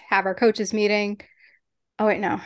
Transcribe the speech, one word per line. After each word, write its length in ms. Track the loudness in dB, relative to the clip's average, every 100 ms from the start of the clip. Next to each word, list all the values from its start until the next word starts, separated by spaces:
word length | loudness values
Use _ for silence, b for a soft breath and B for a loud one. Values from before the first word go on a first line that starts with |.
| -2
have 160 | 0 0
our 100 | 2
coaches 380 | 2 2 -4
meeting. 460 | 0 0 0 -2 -6 b b b b _ _ _ -2
Oh, 60 | 0
wait, 140 | 0
no, 200 | -2 -4